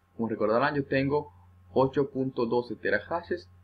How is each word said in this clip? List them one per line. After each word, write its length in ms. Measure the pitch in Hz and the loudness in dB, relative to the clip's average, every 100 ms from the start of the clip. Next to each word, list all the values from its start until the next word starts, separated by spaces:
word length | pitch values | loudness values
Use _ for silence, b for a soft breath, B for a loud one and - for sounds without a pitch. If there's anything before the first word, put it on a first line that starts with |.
| _ - | _ -6
como 120 | 113 | -4
recordarán 440 | 107 107 117 143 | 0 2 4 2
yo 100 | 147 | 0
tengo 480 | 139 135 135 147 147 - - - - | 0 0 2 0 -4 -16 -20 -20 -2
ocho 360 | 123 135 147 139 | 2 2 2 -2
punto 380 | 131 131 131 117 | -2 -4 -2 0
doce 280 | 120 120 104 | 0 -2 -6
terahashes, 720 | - 101 - 165 - 180 - - | -2 -2 -2 -6 -4 -8 -8 -20